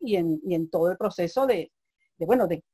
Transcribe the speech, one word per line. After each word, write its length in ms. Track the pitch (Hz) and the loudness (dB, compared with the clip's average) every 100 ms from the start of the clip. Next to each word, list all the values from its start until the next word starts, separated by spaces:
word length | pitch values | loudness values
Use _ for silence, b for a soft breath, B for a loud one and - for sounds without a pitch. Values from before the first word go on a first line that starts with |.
y 160 | 269 196 | -2 0
en, 240 | 165 156 | 0 -2
y 100 | 190 | -2
en 160 | 170 160 | -2 -2
todo 200 | 175 170 | 0 0
el 60 | 185 | 0
proceso 500 | 214 - 170 254 269 | -4 -2 -4 0 2
de, 260 | 202 - _ _ _ _ - | 0 -4 _ _ _ _ -6
de, 100 | 165 | 2
bueno, 200 | 247 185 | 2 2
de, 180 | 165 - | -2 -6